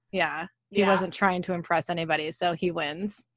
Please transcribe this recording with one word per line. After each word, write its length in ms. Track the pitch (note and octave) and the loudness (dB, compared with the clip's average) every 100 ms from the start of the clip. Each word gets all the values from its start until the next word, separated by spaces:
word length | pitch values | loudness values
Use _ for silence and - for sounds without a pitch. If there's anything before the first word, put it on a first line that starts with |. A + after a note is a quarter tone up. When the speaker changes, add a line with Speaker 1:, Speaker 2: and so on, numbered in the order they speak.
| _ | _
Speaker 1:
Yeah. 340 | F#3+ D#3+ D3+ F3 _ _ | 0 0 -2 -10 _ _
He 100 | G3+ | 2
Speaker 2:
Yeah. 80 | G3 | 6
Speaker 1:
wasn't 240 | F#3+ F#3 | 4 2
trying 300 | - G3 F3+ | 2 2 2
to 100 | F3+ | -2
impress 360 | F3 E3 E3+ - | -4 0 0 0
anybody, 400 | E3+ D#3+ D3+ D#3 | -4 0 -2 -2
so 200 | - F3 | -2 -2
he 160 | E3 F3+ | 0 -2
wins. 560 | E3 D3 D#3+ G3+ - - | -2 -4 -4 -6 -8 -18